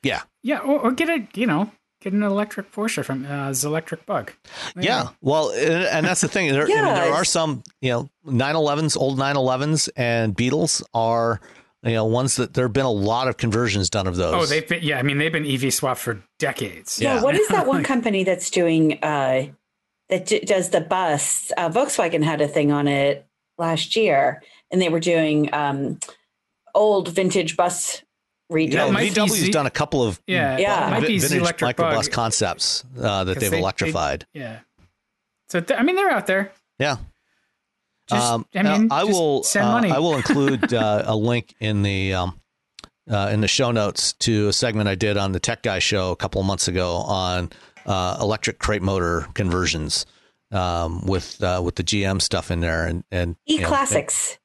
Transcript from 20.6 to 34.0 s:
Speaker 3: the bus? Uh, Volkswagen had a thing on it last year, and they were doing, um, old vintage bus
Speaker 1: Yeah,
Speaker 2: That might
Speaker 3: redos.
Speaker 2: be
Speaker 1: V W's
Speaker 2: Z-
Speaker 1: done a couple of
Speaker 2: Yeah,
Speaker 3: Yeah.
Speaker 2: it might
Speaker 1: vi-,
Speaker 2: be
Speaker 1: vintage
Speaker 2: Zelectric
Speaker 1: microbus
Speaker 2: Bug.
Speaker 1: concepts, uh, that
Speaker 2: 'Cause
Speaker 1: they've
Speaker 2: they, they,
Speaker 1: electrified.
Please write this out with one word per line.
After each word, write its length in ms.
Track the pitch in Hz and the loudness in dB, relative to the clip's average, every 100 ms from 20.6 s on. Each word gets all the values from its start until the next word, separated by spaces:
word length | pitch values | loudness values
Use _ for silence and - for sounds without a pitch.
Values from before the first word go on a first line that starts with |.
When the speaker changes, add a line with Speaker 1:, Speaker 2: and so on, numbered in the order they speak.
| 180 | 2
Speaker 3:
the 100 | 185 | 0
bus? 680 | 160 185 175 147 - - - - | 0 0 2 0 0 -4 -4 -2
Uh, 140 | 170 | 0
Volkswagen 520 | 196 277 - 175 170 | 0 0 0 0 0
had 180 | 156 156 | 0 0
a 60 | 147 | 0
thing 220 | 151 147 | 2 2
on 160 | 143 143 | 2 2
it 400 | 143 143 143 _ _ _ - | 2 0 0 _ _ _ -6
last 380 | 165 156 - 220 | -2 -2 -2 0
year, 460 | 208 139 135 - - - _ | 2 4 2 -2 -16 -20 _
and 100 | 185 | 0
they 60 | 180 | 2
were 120 | 165 | 2
doing, 520 | 170 170 156 151 147 | 2 2 4 2 2
um, 440 | 147 143 139 139 151 - - _ _ _ _ _ | 0 -2 -2 -4 -6 -12 -16 _ _ _ _ _
old 340 | 196 214 196 175 | 4 4 4 0
vintage 480 | 175 185 190 165 - | 0 2 2 0 0
bus 460 | 180 - - - _ _ _ _ _ | 0 0 -6 -8 _ _ _ _ _
Speaker 1:
Yeah, 300 | 160 160 151 143 | -2 0 2 2
Speaker 2:
That 60 | |
might 80 | - | 2
Speaker 3:
redos. 60 | 208 | 2
Speaker 2:
be 20 | |
Speaker 1:
V 60 | |
W's 260 | 185 208 214 180 | 2 2 2 2
Speaker 2:
Z- 40 | |
Speaker 1:
done 160 | 180 135 | 2 0
a 40 | |
couple 340 | - 147 147 117 | -2 0 2 0
of 140 | 92 - | -2 -2
Speaker 2:
Yeah, 320 | 180 143 131 | 0 0 0
Speaker 3:
Yeah. 280 | 196 190 139 | 0 2 0
Speaker 2:
it 40 | |
might 100 | - | 0
Speaker 1:
vi-, 60 | - | 2
Speaker 2:
be 120 | 202 | 2
Speaker 1:
vintage 200 | 135 - | 2 2
Speaker 2:
Zelectric 340 | 170 170 120 123 | 0 0 -2 0
Speaker 1:
microbus 260 | 165 143 | 0 0
Speaker 2:
Bug. 60 | - | 0
Speaker 1:
concepts, 720 | - 113 - 98 82 - - - 127 | 0 0 0 -2 -2 -4 -4 -8 -4
uh, 240 | 117 98 | -2 0
that 100 | 92 | -2
Speaker 2:
'Cause 60 | 90 | -2
Speaker 1:
they've 80 | 107 | -2
Speaker 2:
they, 60 | 160 | 0
they, 20 | |
Speaker 1:
electrified. 640 | 95 - - 120 | -2 -2 -2 0